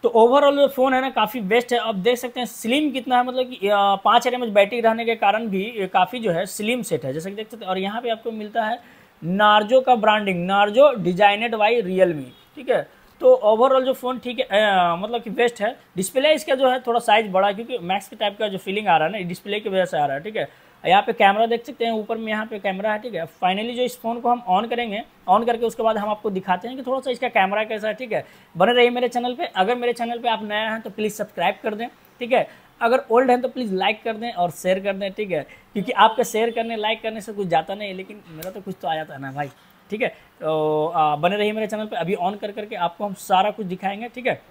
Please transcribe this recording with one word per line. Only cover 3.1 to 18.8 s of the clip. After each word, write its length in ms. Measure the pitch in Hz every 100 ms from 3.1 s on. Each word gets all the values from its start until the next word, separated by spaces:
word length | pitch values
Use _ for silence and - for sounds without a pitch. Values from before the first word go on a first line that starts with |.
| 247
है, 80 |
मतलब 200 | 247 254
कि, 240 | 254 233 196
अ, 80 | 202
पाँच 500 | 202 196 214 233 247
हज़ार 80 |
एमएच 140 | 247 240
बैटरी 320 | 202 202 240
रहने 240 | 226 226
के 100 | 226
कारण 320 | 226 208 214 226
भी 280 | 190 208 233
ये 100 | 185
काफ़ी 320 | 196 185 254
जो 120 | 220
है 160 | 165 196
slim 360 | - 214 247
set 220 | 220 165
है, 80 | 139
जैसे 180 | 143 185
कि 60 | 202
देख 140 | 214
सकते 140 | 214
हैं। 60 | 185
और 80 | 185
यहाँ 220 | 190 220
पे 100 | 240
आपको 200 | 220 233
मिलता 340 | 220 208 220
है 400 | 214 247 - - _ _
Narzo 600 | 156 190 208 208 208 262
का 100 | 254
ब्रांडिंग, 560 | 247 214 214 202 180 180
Narzo 440 | 196 208 214 294
designed 600 | 240 175 180 208 202 233
by 280 | 220 214 240
Realme, 760 | 185 185 185 156 127 - _ -
ठीक 120 | 254
है। 200 | 208 143 _ _ _
तो 200 | 262 254
overall 400 | 214 220 254 262
जो 80 | 262
phone 260 | 247 247 254
ठीक 200 | 247 240
है, 60 |
अ, 520 | - 202 214 190 175 170
मतलब 260 | 214 233
कि 80 | 233
best 300 | 190 240 240
है। 160 | 208 - _ 175
Display 380 | 190 262 294
इसका 200 | 311 -
जो 160 | 262 262
है 100 | 254
थोड़ा 200 | 247 233
size 300 | 233 214 214
बड़ा 180 | 185 202
है, 60 |
क्योंकि 240 | 196 233 247
max 300 | 170 196 -
के 80 | 226
type 220 | 208 202
का 100 | 214
जो 100 | 190
feeling 300 | - 196